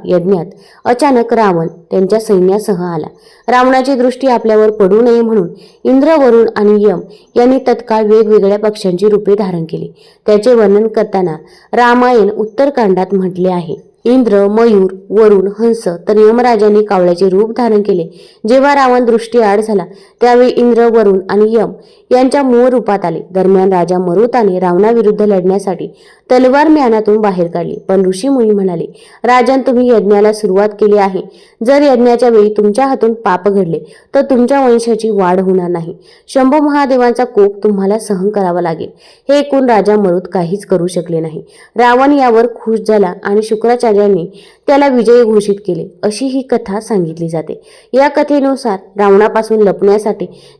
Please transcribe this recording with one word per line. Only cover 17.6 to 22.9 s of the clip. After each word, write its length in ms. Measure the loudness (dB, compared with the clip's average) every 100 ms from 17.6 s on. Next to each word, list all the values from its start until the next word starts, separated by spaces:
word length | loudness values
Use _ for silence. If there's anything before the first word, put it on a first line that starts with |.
| 0 0
केले." 260 | 0 -4 -4 -14 -20 _ 0
जेव्हा 260 | 2 2
रावण 300 | 2 2 2
दृष्टी 340 | 2 0 0 0
आड 220 | 2 0
झाला 240 | -2 -4 -4 -16 -20 -2
त्यावेळी 300 | 2 4 2
इंद्र, 340 | 2 2 2 2
वरुण 320 | 2 2 0 -2
आणि 240 | 0 0
यम 180 | 0 -2 -8 -20 _ -2
यांच्या 300 | 0 2 0
मूळ 260 | 2 2 2
रूपात 360 | 0 -2